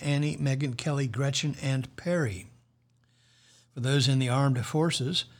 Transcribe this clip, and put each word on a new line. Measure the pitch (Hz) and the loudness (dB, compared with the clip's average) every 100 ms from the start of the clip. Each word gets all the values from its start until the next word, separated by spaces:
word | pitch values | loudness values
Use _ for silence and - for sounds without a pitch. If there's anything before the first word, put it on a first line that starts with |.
Annie, | 143 143 147 - | -2 0 0 0
Megan, | 139 135 143 | 0 0 -2
Kelly, | 120 156 143 135 | -2 -2 0 -2
Gretchen, | 110 139 139 151 135 | 0 -2 0 -2 -2
and | 139 135 123 | -2 -2 -4
Perry. | - 175 175 127 90 - - _ _ _ _ _ _ _ _ _ - _ | -8 -2 0 0 -4 -12 -20 _ _ _ _ _ _ _ _ _ -20 _
For | 135 | -4
those | 127 143 127 | 0 2 4
in | 131 | 4
the | 127 | 2
armed | 127 139 123 - | 2 2 2 0
forces, | 156 165 - 127 175 - | 0 0 0 -2 -2 -6